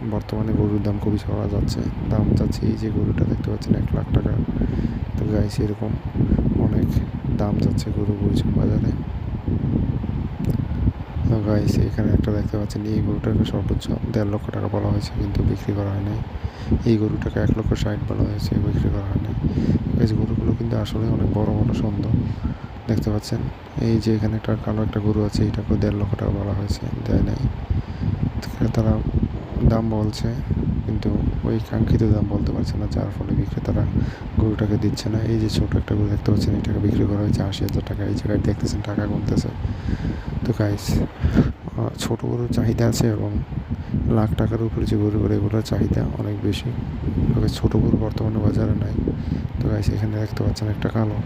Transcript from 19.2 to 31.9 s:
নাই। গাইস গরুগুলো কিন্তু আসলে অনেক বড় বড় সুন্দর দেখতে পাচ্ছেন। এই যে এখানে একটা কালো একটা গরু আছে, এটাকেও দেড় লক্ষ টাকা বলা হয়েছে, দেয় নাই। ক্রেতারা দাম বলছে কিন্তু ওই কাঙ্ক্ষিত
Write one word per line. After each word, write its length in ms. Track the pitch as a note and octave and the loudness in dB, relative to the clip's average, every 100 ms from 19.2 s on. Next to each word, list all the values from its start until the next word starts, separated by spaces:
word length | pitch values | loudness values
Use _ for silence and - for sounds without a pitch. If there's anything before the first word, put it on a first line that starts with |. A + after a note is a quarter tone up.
| - | -2
নাই। 80 | - - - - - - - | -2 -2 0 0 0 0 2
গাইস 160 | A#2 G#2+ | 2 2
গরুগুলো 300 | A2 A2+ A2+ A2 | 0 0 0 0
কিন্তু 160 | A#2 A2+ | 0 -2
আসলে 220 | G#2+ A2 G#2+ G#2 | -2 -2 0 2
অনেক 120 | - G2+ | 2 2
বড় 120 | G#2+ G#2+ | 2 2
বড় 120 | G#2 - | 2 0
সুন্দর 300 | A2 G2+ G2+ - - - - - - - - | 0 -2 2 2 0 -4 -4 -6 -10 -12 -2
দেখতে 200 | A2 - | 0 2
পাচ্ছেন। 300 | G#2+ - A#2 B2+ - - - A#2 | -2 -2 -4 -4 -8 -10 -2 2
এই 80 | A2+ | 2
যে 80 | A2 A2 | 4 2
এখানে 180 | G#2+ A2 | 2 -2
একটা 160 | - A2 | -2 -2
কালো 160 | A2 G#2+ A2 | 0 -2 0
একটা 140 | A2 G#2 | 0 0
গরু 140 | G#2+ G#2 | 2 2
আছে, 120 | - G#2+ | 2 2
এটাকেও 280 | G#2+ G#2 G#2+ | 0 0 2
দেড় 140 | G#2 G#2 | 2 0
লক্ষ 120 | G2+ - | -2 0
টাকা 120 | G#2 G2 | 0 0
বলা 120 | G2+ G2 | -2 -2
হয়েছে, 240 | G#2 - A#2+ A#2+ A2+ | -2 -4 -4 -6 0
দেয় 160 | G#2 G2 | 2 2
নাই। 120 | G#2+ - - - - - - - - - - - | 0 -2 -2 -2 -4 -4 -4 -2 0 -2 -4 -8
ক্রেতারা 400 | - A2+ A#2 A2 A2 - - - - - - - | -2 0 2 2 2 2 0 0 -4 -6 2 4
দাম 140 | A2+ A2+ | 4 2
বলছে 380 | G#2+ G#2+ - A#2 B2 - - - - | 0 0 0 -4 -2 -2 -2 0 -2
কিন্তু 260 | - G#2+ G#2+ G2+ - - | -2 -2 0 2 0 0
ওই 120 | A#2 A2+ - | 0 -2 0
কাঙ্ক্ষিত 320 | A2 A2+ | 0 4